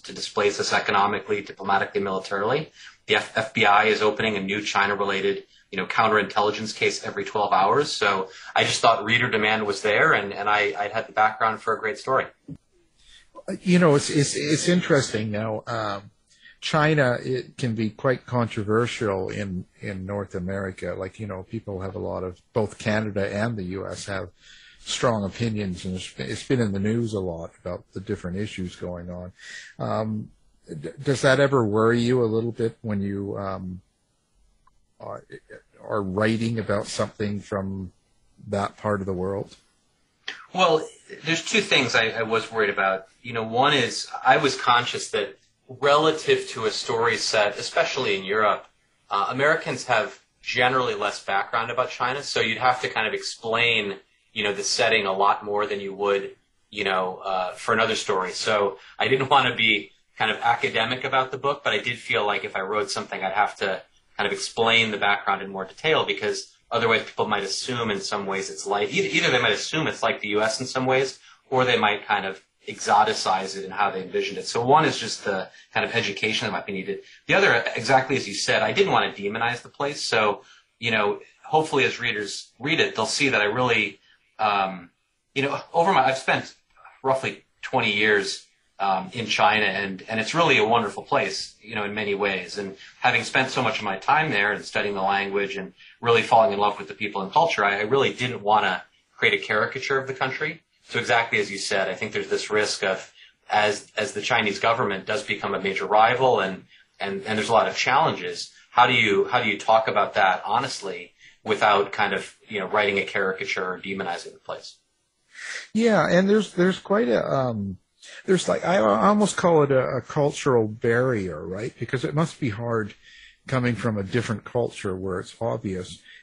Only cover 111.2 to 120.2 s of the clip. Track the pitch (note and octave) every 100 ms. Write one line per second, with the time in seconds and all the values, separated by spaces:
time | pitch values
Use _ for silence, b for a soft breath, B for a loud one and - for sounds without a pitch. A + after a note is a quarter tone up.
111.2 | b b A2 G2+ G#2+ G2+ G2+ - G2+ F#2
112.2 | - - - G#2 F2+ G#2+ G2+ G2 F#2+ G#2
113.2 | F#2+ F#2+ G2+ G2+ F#2 F2+ G2 F#2+ F2 E2+
114.2 | - - - D#2+ - - _ _ _ _
115.2 | _ B B B B A3 A3+ G3 D#3 F3
116.2 | G3 G#3+ G3+ - F#3 F3+ - G3+ A#3+ G#3
117.2 | - C#3 B2+ A2 G2 F#2 _ _ B B
118.2 | - F#3 - F3 E3+ F#3+ G#3+ G#3 G3 G#3
119.2 | G3+ - F3+ E3 C#3 C3 C3 B2+ - D#3